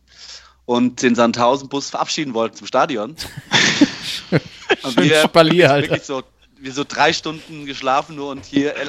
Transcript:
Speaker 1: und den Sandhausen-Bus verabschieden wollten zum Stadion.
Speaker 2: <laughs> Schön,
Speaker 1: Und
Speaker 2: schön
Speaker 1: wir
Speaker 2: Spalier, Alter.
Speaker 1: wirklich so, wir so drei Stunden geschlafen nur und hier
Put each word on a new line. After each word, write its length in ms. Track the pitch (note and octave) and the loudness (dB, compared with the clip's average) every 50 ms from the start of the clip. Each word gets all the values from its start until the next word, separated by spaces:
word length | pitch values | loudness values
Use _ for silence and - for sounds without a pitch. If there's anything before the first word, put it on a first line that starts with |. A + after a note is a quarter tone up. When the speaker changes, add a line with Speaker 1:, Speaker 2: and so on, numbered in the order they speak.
| _ _ _ - - - - - - - _ _ _ | _ _ _ -20 -20 -20 -20 -20 -20 -20 _ _ _
Speaker 1:
und 360 | - A#2+ A#2+ B2+ B2 B2 - - | -2 0 2 2 0 0 0 0
den 120 | B2 A#2+ | 2 4
Sandhausen-Bus 760 | A#2+ A#2+ A#2 A2+ A#2 A#2+ A#2+ C3+ C#3 C3+ B2+ - C#3 C3+ - | 4 2 2 2 2 2 2 2 0 -4 -6 -8 -8 -8 -6
verabschieden 440 | - - E3 - - - D#3 C#3 A2 | -6 -6 -4 -4 -4 -6 -6 -4 -2
wollten 220 | A2+ A2+ A2 - | -2 -4 -4 -4
zum 100 | - G2+ | -10 -12
Stadion. 500 | - - B2+ D3+ E3+ D3+ G#2+ G2+ F2 D#3+ - - - - - - - - - - - | -2 0 0 0 0 -2 -6 -6 -8 -10 -14 -16 -14 -14 -16 -8 -2 0 2 2 2
Speaker 2:
<laughs> 340 | - - - - - - - | 2 2 0 0 0 -8 -10
Schön, 360 | - - - - - F#3+ D3 - - - - - - - - - | -10 -10 -10 -6 -2 -2 -2 -2 -4 -12 -20 -4 -2 -2 -2 -2
Speaker 1:
Und 100 | C3+ A#2+ | -2 0
Speaker 2:
schön 120 | B2 C#3 | 2 2
Speaker 1:
wir 180 | D3+ D#3 D#3 D#3 | 4 4 4 4
Speaker 2:
Spalier, 480 | D#3 - E3+ E3 D#3+ E3 F3 E3+ C3+ C#3 | 4 6 6 6 6 6 4 4 6 4
Alter. 160 | C#3+ C#3+ - | 2 2 0
Speaker 1:
wirklich 160 | E3 - - | -2 -4 -4
so, 160 | - C#3 C3 - - _ _ _ _ _ _ | -6 -8 -8 -8 -10 _ _ _ _ _ _
wir 140 | C#3 C3+ B2+ | -14 -10 -6
so 120 | C#3 C#3+ | -6 -6
drei 260 | - - - C#3+ D#3+ E3+ | -6 0 2 2 2 2
Stunden 520 | - - D#3+ D#3 D#3 - - D#3+ D3 D3 | 0 -4 -8 -10 -10 -14 -16 -16 -14 -12
geschlafen 520 | C#3 C3+ B2+ C3 C3 C3 D3 D3+ E3 D#3+ | -12 -12 -6 -2 0 0 0 -2 -4 -10
nur 120 | C#3+ C#3 C#3+ | -10 -10 -10
und 140 | C3+ C3+ - | -10 -12 -12
hier 300 | - C#3 C#3+ C#3 D3 C#3+ - C#3 | -4 -2 0 0 0 -2 -6 -8